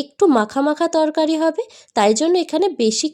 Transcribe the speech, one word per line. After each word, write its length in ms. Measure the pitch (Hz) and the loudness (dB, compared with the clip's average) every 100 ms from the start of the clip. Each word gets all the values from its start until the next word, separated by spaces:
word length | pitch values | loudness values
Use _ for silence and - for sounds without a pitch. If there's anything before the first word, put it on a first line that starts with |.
একটু 220 | 285 - 381 247 | -6 0 2 2
মাখা 240 | 214 269 285 | 0 -2 -2
মাখা 200 | 302 339 320 | -2 -2 0
তরকারি 400 | 311 320 311 320 | 0 0 -2 0
হবে, 200 | 320 320 508 - _ - | -2 -2 -8 -14 _ 0
তাই 160 | 208 226 | 2 2
জন্য 160 | 320 359 | 0 0
এখানে 220 | 339 311 392 269 | 0 -2 -2 0
বেশি 260 | 220 220 311 | -2 -2 -4